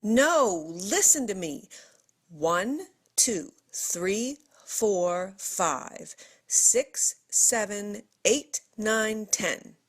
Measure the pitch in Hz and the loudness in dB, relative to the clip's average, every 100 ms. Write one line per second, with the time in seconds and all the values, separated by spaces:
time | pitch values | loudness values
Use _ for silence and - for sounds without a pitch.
0 | 208 226 285 339 254 175 - 170 190 349 | 2 4 4 4 2 0 -6 -10 -4 2
1 | 392 320 240 190 170 139 - - - _ | 4 4 2 -4 -6 -8 -14 -20 -20 _
2 | _ _ _ 160 160 170 208 294 370 _ | _ _ _ -2 0 2 0 -4 -8 _
3 | _ - - 202 - _ _ - - 175 | _ 0 0 0 -6 _ _ -10 -6 -4
4 | 180 202 247 285 _ _ - - 220 190 | -2 -2 -4 -8 _ _ -10 -2 0 2
5 | 175 175 185 196 - - 175 135 - - | 0 -2 -6 -10 -10 -2 -2 -2 -6 -16
6 | - - - _ _ - - 233 285 - | -18 -20 -20 _ _ 2 4 2 0 -2
7 | - - _ - - 233 208 208 208 202 | -4 -4 _ 2 2 2 -2 -6 -8 -10
8 | - _ - 254 285 - _ - 214 220 | -14 _ 2 2 0 -10 _ -6 -2 0
9 | 214 220 208 - 180 127 - - | 0 -4 -4 -2 -2 -4 -10 -20